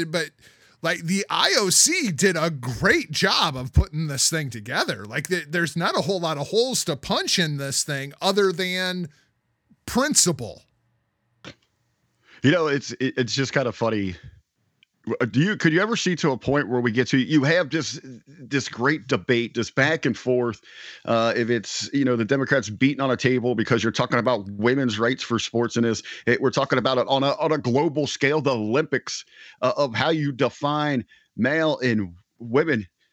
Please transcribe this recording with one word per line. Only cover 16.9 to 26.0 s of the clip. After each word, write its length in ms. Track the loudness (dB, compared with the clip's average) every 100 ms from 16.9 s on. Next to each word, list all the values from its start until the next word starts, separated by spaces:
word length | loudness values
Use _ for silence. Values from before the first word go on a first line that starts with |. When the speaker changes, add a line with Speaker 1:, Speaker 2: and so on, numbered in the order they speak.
Speaker 2:
get 140 | 2 2
to, 80 | 2
you 260 | 4 2
have 260 | 4 2 0
this, 280 | -2 -6 -10 -14 -18 -20
this 420 | -20 -6 -4 -4
great 380 | -2 0 0 -2
debate, 480 | -2 0 0 0
this 160 | -4 -4
back 340 | 0 0 0
and 120 | -2 -2
forth. 440 | -2 0 -2 -6 -12 -20 -20 -10 0
Uh, 260 | 2 2
if 140 | 0 0
it's, 400 | 0 -2 -8 -4
you 100 | 0
know, 120 | 2 2
the 80 |
Democrats 440 | 2 0 2 0 0
beating 320 | 0 0 2
on 100 | -2
a 60 | 0
table 380 | 2 2 0
because 280 | 0 2 2
you're 100 | 2
talking 260 | 0 0 0
about 280 | 2 0 -2
women's 480 | -2 2 2 2 0
rights 240 | 0 -2
for 160 | -2 -2
sports 380 | 0 -2 0 0
and 100 | 0
this, 160 | 0